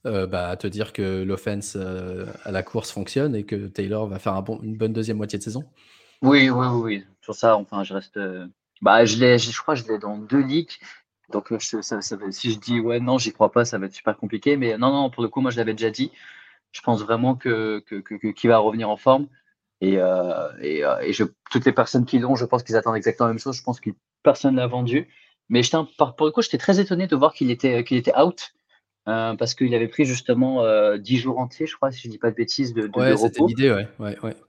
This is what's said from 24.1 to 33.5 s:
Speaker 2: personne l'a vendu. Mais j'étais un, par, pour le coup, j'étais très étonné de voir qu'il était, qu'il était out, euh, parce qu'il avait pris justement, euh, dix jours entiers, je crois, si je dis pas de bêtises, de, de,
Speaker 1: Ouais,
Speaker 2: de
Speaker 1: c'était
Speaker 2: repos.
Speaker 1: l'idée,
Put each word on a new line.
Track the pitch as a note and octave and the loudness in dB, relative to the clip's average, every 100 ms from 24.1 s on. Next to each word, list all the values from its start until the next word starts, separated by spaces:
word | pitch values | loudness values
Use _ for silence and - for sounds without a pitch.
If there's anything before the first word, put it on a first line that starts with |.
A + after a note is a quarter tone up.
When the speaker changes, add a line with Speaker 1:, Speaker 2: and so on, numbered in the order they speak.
| _ | _
Speaker 2:
personne | D3 C3+ C#3 C3 | 2 4 2 2
l'a | B2 | 0
vendu. | B2 B2 B2 A#2 _ _ _ _ | -2 0 -2 -4 _ _ _ _
Mais | A#2+ | 2
j'étais | A#2+ D#3+ | 2 0
un, | D3+ - | -2 0
par, | C#3 - | 0 2
pour | D#3 | 0
le | |
coup, | D#3 | 0
j'étais | A3 C#3+ | -2 0
très | - F#3+ | 2 2
étonné | G3 F3 F#3 | 2 -2 0
de | C#3+ | 4
voir | D3+ | 4
qu'il | - C3 | 2 -2
était, | A#2+ C3+ A#2+ | 2 0 0
qu'il | A#2+ B2+ | 0 0
était | A#2+ - | 2 4
out, | E3+ - - _ _ _ _ _ - | 2 0 -16 _ _ _ _ _ -6
euh, | A2+ A2+ G#2+ | -2 -2 -2
parce | A#2 - | -4 0
qu'il | C3 A#2 | 0 2
avait | A2+ | 0
pris | - C#3 | 0 0
justement, | B2 - A#2+ C3 C3 | 0 0 2 2 2
euh, | A2+ G#2+ G#2+ G#2 | 2 4 4 2
dix | G2 B2+ | 0 0
jours | B2+ B2+ | 0 -4
entiers, | B2 - D#3 | -6 -6 -8
je | - | -2
crois, | C3+ | -4
si | B2 | -4
je | A#2+ | -14
dis | G#2+ | -4
pas | A#2 | -2
de | A2 | -2
bêtises, | A2+ - C3 | -4 -2 -2
de, | A2+ G#2+ | -2 -4
de, | A#2+ | 0
Speaker 1:
Ouais, | B2+ | 4
Speaker 2:
de | C3+ | 4
Speaker 1:
c'était | A2+ G#2 | 2 2
Speaker 2:
repos. | |
Speaker 1:
l'idée, | D#3 | 0